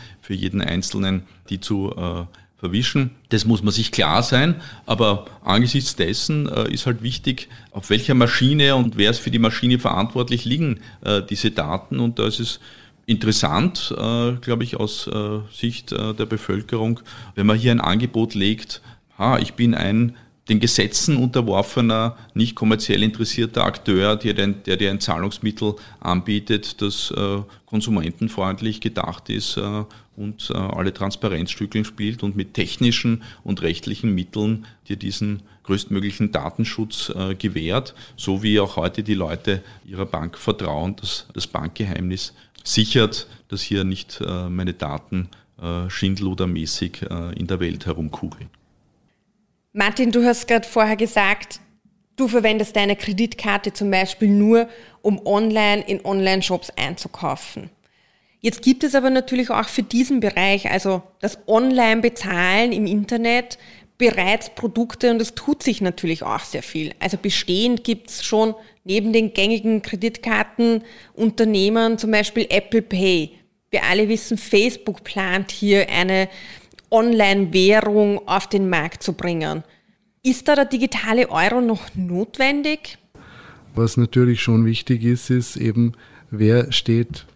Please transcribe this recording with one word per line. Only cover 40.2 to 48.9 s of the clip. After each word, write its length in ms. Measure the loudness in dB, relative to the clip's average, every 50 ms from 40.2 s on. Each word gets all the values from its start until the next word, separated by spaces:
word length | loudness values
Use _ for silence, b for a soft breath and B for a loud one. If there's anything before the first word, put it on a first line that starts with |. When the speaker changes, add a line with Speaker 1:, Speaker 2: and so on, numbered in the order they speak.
| -8 -8 -10
Speaker 1:
vertrauen, 600 | -6 -4 -4 -4 -2 -4 -6 -4 -4 -4 -6 -6
dass 320 | -6 -8 -8 -8 -10 -10 -12 -10
das 140 | -10 -8
Bankgeheimnis 880 | -6 -6 -6 -6 -6 -6 -6 -6 -4 -4 -4 -4 -4 -4 -6 -8 -10 b b b b b b -6
sichert, 640 | -2 0 0 0 2 4 4 4 4 0 -4 -10 B B B B
dass 160 | _ -10 -8 -6
hier 220 | -4 -2 -2 0
nicht, 360 | -2 -4 -6 -8 -14 -12 -10
äh, 280 | -8 -6 -6 -6 -6 -6
meine 240 | -4 -4 -4 -4 -4
Daten, 560 | -6 -6 -8 -8 -8 -8 _ -6 -6 -6 -6 b b b b _ -12 -8
äh, 260 | -8 -6 -6 -6 -6
schindludermäßig, 1120 | -4 -2 -2 -2 0 -2 -2 -4 -2 -2 -2 -2 -2 -4 -4 -6 -6 -6 -6 -6 -6 -10 -10 -8
äh, 300 | -8 -8 -8 -8 -8 -8
in 80 | -6
der 140 | -6 -4 -4
Welt 260 | -4 -4 -6 -6 -6
herumkugeln. 640 | -6 -6 -6 -6 -8 -8 -8 -10 -10 -10 -14 -18 -20 -20 _ _ _ _ _ _ _